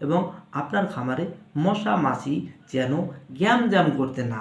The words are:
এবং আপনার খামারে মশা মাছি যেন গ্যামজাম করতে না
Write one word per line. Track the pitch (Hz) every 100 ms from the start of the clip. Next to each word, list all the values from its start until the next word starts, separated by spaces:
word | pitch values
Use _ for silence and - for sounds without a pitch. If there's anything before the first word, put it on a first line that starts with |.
এবং | 143 190 180 - -
আপনার | 143 - 202 180
খামারে | 127 123 135 180 - - 147
মশা | 170 208 214 196
মাছি | 139 117 135 160 - - -
যেন | 131 127 156 185 - -
গ্যামজাম | 131 208 240 220 190 160 135
করতে | 131 -
না | 117 110